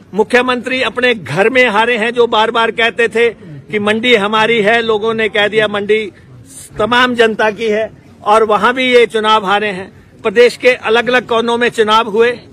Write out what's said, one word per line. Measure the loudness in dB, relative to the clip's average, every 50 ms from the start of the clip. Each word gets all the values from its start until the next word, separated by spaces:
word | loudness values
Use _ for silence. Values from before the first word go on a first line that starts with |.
| -18 -6 -4
मुख्यमंत्री | -2 -2 2 0 0 2 0 -2 -4 -4 -4 -4 -4
अपने | -4 -4 -4 -2 0 0 -2
घर | -2 -6 -4 -2 0 0 2
में | 2 2 2
हारे | 2 2 0 0 0 0
हैं, | -2 -2 -2
जो | 0 0 0
बार | 2 2 0 0 0
बार | 0 0 -2 -2
कहते | -2 -2 -2 -2 0 -2 -2
थे | -2 0 0 0 -2 -2 -6 -16 -18 -18 -18 -10 -8
कि | -6 -4
मंडी | -2 -2 -2 0 2 2 2
हमारी | 2 2 0 0 0 2 2 2 2
है, | 2 2 2 0
लोगों | 0 0 -2 -2 -2 -2 -2
ने | -2 -4 -2
कह | 0 0 0
दिया | 0 0 0 0
मंडी | 0 -2 -4 -2 -2 -2 -2 -2 -6 -12 -18 -20 -20 -20 -20 -20 -20 -20 -20 -20 -12 -6 -4
तमाम | -2 0 2 2 2 2 2
जनता | 2 2 2 2 0 -2 -2
की | -2 -2 -4
है | -2 -2 -2 -4 -6 -10 -16 -20 -20 -20 -6 -2
और | 2 2 2 4
वहां | 2 2 2 2 0 0
भी | 0 0 2 4
ये | 4 4
चुनाव | 2 0 -2 0 2 2 2 2
हारे | 0 -2 -2 -2
हैं। | -4 -6 -8 -12 -14 -18 -20 -20 _ -12 -8 -6
प्रदेश | 0 2 4 4 4 2
के | 0 0 0
अलग | 0 0 0 -2 0 0 0 0
अलग | 0 -2 0
कोनों | 0 -2 -2 -2 -2 -2
में | -2 -2 0
चुनाव | 0 0 0 2 2 2 0 0
हुए | 0 0 0 0 0 -4 -12 -20